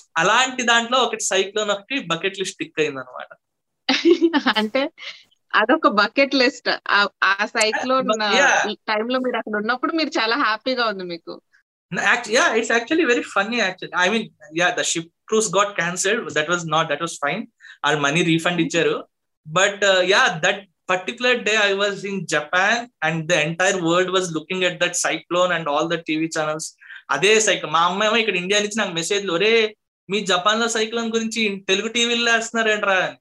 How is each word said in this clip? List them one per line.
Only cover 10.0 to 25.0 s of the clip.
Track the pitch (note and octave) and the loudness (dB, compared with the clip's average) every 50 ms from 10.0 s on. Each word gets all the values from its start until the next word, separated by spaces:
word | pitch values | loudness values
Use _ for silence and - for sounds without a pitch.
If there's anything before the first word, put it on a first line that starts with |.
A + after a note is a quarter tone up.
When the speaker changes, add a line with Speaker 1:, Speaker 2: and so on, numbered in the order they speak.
| D#4 - | -2 -2
Speaker 2:
చాలా | - B3+ A3+ A3 A#3+ | -2 -2 0 0 0
హ్యాపీగా | D4 B3+ G#3+ A3 G#3+ - C4 B3+ B3 A#3 | 0 0 0 0 -2 -2 -4 -2 0 -2
ఉంది | G#3+ G3+ F#3+ F3+ | -2 -2 -4 -8
మీకు. | F3 E3+ E3+ - - - - _ _ _ _ _ _ _ _ _ - F3 | -8 -10 -12 -12 -14 -16 -16 _ _ _ _ _ _ _ _ _ -8 -6
Speaker 1:
Act-, | A3 - G3+ A#3 A#3+ A#3 G#3+ A3 | -2 0 2 0 0 0 0 2
yeah, | C#4 E4+ D#4 A3+ A#3 | 2 4 4 2 0
it's | A#3 - | 0 2
actually | A#3 A#3 A#3 - D#4+ E4+ D#4 | 0 0 0 0 0 2 2
very | A#3+ G#3+ - | 2 2 0
funny | - - - G3+ G3 A3 A#3+ A#3 | -2 -2 -2 -2 0 0 0 -2
actually. | G3+ F#3 F3+ - E3+ D#3 - F3+ F3+ F#3 | -2 -2 -2 -6 -10 -6 -2 0 0 2
I | |
mean, | A3+ A3 - - _ _ - - D#3 E3 | 0 0 -4 -6 _ _ -16 -8 -2 0
yeah, | F3 F3 | 0 2
the | - D3+ C#3+ | 2 0 -2
ship | - - E3 E3 | -2 -2 -4 -6
cruise | - _ _ _ - A3 A3 G#3+ E3 | -10 _ _ _ 0 0 0 2 2
got | F3 G3 G3+ G3 - F3 | 2 2 2 2 0 -2
cancelled. | E3 F3 F3+ F3 - F#3+ A3+ A#3 F#3 D#3 | -2 -2 -2 -2 0 0 0 0 -2 -2
That | D3+ D#3 D3+ E3+ | -2 -2 0 0
was | F3+ F3 | 0 -2
not, | E3 D#3 D3+ D#3+ E3 D3 | -2 0 0 0 2 0
that | C#3+ D3 | -2 -4
was | E3+ E3+ | -4 -6
fine. | - - C#3+ C#3+ E3+ A3 C4+ - _ _ - - - - - | -6 -4 -4 -4 -4 -4 -8 -12 _ _ -20 -20 -12 -4 -2
వాళ్ళు | C#3+ D3+ D3 | 0 0 2
మనీ | C#3+ C#3 D3+ F3 | 0 0 2 2
రీఫండ్ | F3+ E3+ D#3+ D#3+ - F3 F3 | 2 2 2 2 2 0 0
Speaker 2:
Hmm. | E3+ E3 | 0 -2
Speaker 1:
ఇచ్చారు. | - E3 E3 D3+ D3 F3 C4 - _ _ _ _ _ _ _ - D#3 | 0 0 0 2 2 0 -2 -6 _ _ _ _ _ _ _ -10 -2
But, | D#3 F#3 G3 G#3 | 0 2 2 2
uh, | G3+ G3 G3+ G3 F#3+ F#3 | 2 2 2 4 4 4
yeah, | F3+ F3+ G3+ A#3+ C4 A#3 F3 D3+ E3+ | 4 4 4 4 4 2 0 0 0
that | F#3+ - - - _ _ _ _ - - | 0 0 -2 -6 _ _ _ _ -2 -2
particular | - - B3 A#3 A#3 B3 B3 B3 A#3 F#3+ | -2 -2 -6 -8 -2 0 0 0 0 0
day | G#3 G#3+ A3 G3+ G3+ G3 | 0 2 2 2 2 2
I | |
was | G3 G3+ G3+ G3 | 0 0 -2 -2
in | E3 F3+ G3+ G3 F#3+ | -4 -6 -6 -6 -6
Japan | D#3 - D#3+ D3+ D3+ - F3+ F3+ F#3+ G#3 A#3 A#3+ A#3+ - _ - D#3 | -4 -2 -2 -2 -2 0 0 2 2 2 2 0 -2 -8 _ -4 -4
and | D#3+ E3 E3 D#3 D#3+ | -2 -2 -2 -2 0
the | F3 D#3 D3+ D#3+ | 0 0 0 -2
entire | E3+ F3 F#3 G3 F#3+ F#3 | -2 0 0 0 0 0
world | E3 D#3+ E3+ F3+ F#3 F3+ | 0 2 2 2 2 2
was | F#3 F#3+ | 0 -2
looking | F#3 E3+ D#3 D3+ D#3 - F#3 F#3 F#3 F3 | -2 -2 -6 -6 -6 -6 -4 -2 -2 -2
at | E3+ D#3+ | 0 0
that | F3 E3+ F3 - | -2 -2 -2 -2